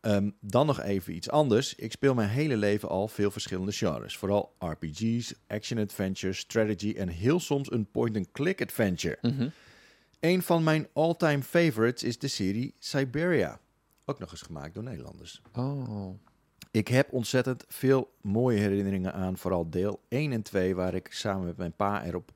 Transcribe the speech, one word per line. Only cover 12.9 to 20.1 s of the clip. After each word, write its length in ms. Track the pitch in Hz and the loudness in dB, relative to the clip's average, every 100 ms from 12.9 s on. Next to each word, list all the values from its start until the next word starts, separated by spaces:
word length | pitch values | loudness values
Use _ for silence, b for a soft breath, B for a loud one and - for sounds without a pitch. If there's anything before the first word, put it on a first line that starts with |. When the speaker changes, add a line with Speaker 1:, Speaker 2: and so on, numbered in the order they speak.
| 143 135 139 175 156 80 - _ _ _ _ - | -2 -2 -2 2 2 0 -4 _ _ _ _ -8
Speaker 1:
Ook 140 | 139 | -8
nog 120 | - | -8
eens 100 | 87 | -14
gemaakt 320 | - - 78 | -14 -12 -10
door 100 | 98 | -10
Nederlanders. 580 | 120 123 62 - - - - 123 | -10 -12 -14 -18 -20 -20 -12 -6
Speaker 2:
Oh. 580 | 131 143 120 104 95 95 _ _ _ _ - | -4 -4 -6 -8 -8 -12 _ _ _ _ -2
Speaker 1:
Ik 160 | 110 107 | 0 4
heb 240 | 127 139 | 2 4
ontzettend 520 | 127 113 127 123 123 - | 0 0 0 0 -4 -8
veel 460 | - 131 135 - _ | 0 4 4 2 _
mooie 380 | 104 107 127 107 | -2 2 4 4
herinneringen 540 | 104 98 98 98 92 | 4 2 2 0 -2
aan, 240 | 95 92 92 | -2 -4 -2
vooral 320 | 90 90 85 | 0 0 0
deel 320 | 87 101 - | 0 -2 -4
één 240 | _ | _